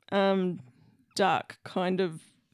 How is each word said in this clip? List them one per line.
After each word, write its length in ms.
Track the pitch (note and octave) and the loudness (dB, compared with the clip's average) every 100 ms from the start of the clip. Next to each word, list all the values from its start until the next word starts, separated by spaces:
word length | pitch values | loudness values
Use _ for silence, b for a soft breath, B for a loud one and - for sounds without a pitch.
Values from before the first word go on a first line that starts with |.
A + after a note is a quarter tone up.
| - | -4
um, 480 | G3 G3 G3 F3+ E3+ - _ _ _ _ - | 2 2 2 0 -4 -10 _ _ _ _ 0
dark 440 | F#3 D3+ - - | 2 0 -4 -14
kind 380 | - G3 F3+ F#3 | -8 -2 0 0
of 200 | F3+ D#3+ - _ _ | -2 -6 -18 _ _